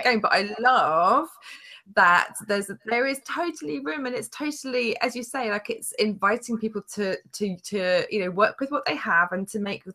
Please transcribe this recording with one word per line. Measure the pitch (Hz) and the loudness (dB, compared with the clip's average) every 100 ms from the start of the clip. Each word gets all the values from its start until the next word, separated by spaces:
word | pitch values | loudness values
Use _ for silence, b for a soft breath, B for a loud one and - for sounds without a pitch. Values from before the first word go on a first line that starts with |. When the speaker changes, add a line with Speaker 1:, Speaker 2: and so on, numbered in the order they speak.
| 247 | 2
Speaker 1:
Right. | |
Speaker 2:
game, | 226 | 2
but | - | 2
I | 185 202 208 | 2 0 0
love | 247 254 156 160 180 254 320 - B B B B - 208 | 4 4 4 4 4 4 0 -8 B B B B -2 4
that | 180 175 - - 208 | 6 6 4 -4 -2
there's, | 202 196 - 220 | -2 -2 -10 -2
there | 240 269 | 0 0
is | 269 - | -2 -6
totally | 285 349 320 294 294 | -4 -4 -6 -8 -6
room, | 277 311 254 | -6 -6 -4
and | 254 | -6
it's | 247 | -8
totally, | - 302 294 269 247 233 - | -6 -6 -6 -4 -2 -2 0
as | 254 240 | -2 -4
you | |
say, | 233 269 226 | -6 -4 -2
like, | 208 - | -4 -4
it's | - - | -8 -8
inviting | - 214 202 196 240 - 220 | -2 0 2 0 0 -2 -4
people | 220 214 - | -4 -6 -8
to, | - 196 - - | -4 -4 -4 -8
to, | - 202 180 | -6 -4 -4
to, | - 202 185 180 - | -6 -2 2 2 2
you | 214 | -2
know, | 180 | 0
work | 175 208 - | 2 2 2
with | 277 | -4
what | 285 - | -2 -2
they | 294 | -4
have | 220 170 180 | 2 4 4
and | 185 196 | 0 -4
to | 214 | -4
make | 202 - - | -4 -6 -10